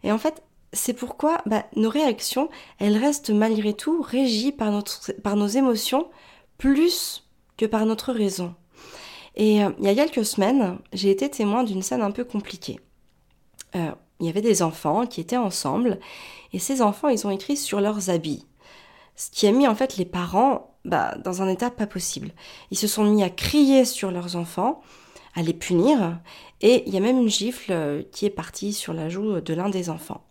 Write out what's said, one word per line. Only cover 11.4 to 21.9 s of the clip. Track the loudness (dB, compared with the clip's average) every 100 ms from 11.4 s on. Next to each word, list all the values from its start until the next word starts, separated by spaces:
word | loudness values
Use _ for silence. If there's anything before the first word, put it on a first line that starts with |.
| 0 2
d'une | 0 -2
scène | -2 -2
un | -2
peu | -4
compliquée. | -6 -6 -8 -14 -12 -14 _ _ _ _ _ _ _ -20 -10 -6
Euh, | -6 -8 _ _
il | -2
y |
avait | 0
des | 2 2
enfants | 2 0 -2 0 -2
qui | -6
étaient | -4 -2
ensemble | -2 -4 -2 0 0 -2 -10 -20 -20 -20 -12
et | -8
ces | -4 0
enfants, | 0 2 0
ils | 0 -2
ont |
écrit | -4 -4 -4
sur | -2 -2
leurs | 0 -2 -2
habits. | -2 -2 -8 -10 _ -20 -20 -20 -20 _ -14
Ce | -10
qui | 2 4
a |
mis | 6 4
en | 4
fait | 0 -2
les | -4
parents, | -4 0 4 4 2 -6 _ -2
bah, | 0 0 -4
dans | -6 -2
un | -2
état | 0 -4
pas | -4
possible. | -6